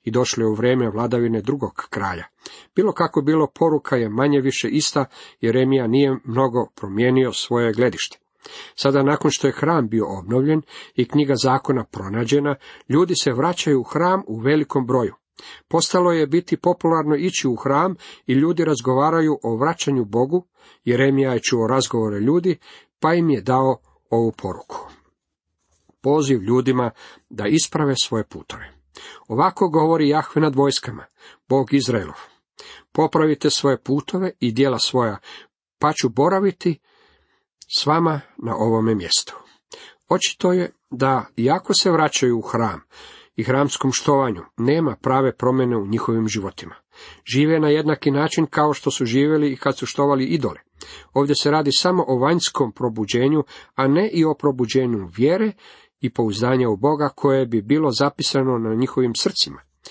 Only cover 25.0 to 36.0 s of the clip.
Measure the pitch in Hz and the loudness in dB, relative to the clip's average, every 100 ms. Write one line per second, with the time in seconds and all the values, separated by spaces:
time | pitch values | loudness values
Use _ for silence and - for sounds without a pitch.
25 | _ _ _ _ _ _ _ _ _ _ | _ _ _ _ _ _ _ _ _ _
26 | 135 156 139 120 98 127 127 127 117 - | 0 2 2 0 2 2 2 0 0 -6
27 | - - _ 104 104 160 - 160 143 127 | -20 -20 _ -6 0 0 0 -2 0 -2
28 | - 113 - 78 - - - - _ - | -2 -4 -6 -12 -16 -18 -18 -20 _ -20
29 | - - - 117 185 - 185 160 160 160 | -20 -18 -6 0 0 0 0 2 2 2
30 | 147 151 - 151 156 131 139 - 120 - | 2 2 0 0 0 2 2 0 -6 -12
31 | - _ - - - 135 120 139 127 113 | -16 _ -20 -10 0 0 2 0 2 -2
32 | 80 - - _ _ - - - _ - | -4 -14 -20 _ _ -20 -20 -20 _ -2
33 | 156 160 156 143 147 - 143 127 - 143 | 0 2 2 2 0 0 0 0 -2 -4
34 | - 185 185 - 123 110 135 117 - 127 | -2 -4 -4 -4 -2 2 2 0 0 0
35 | 113 98 - - - _ _ - 151 - | 0 -4 -12 -20 -20 _ _ -2 -2 0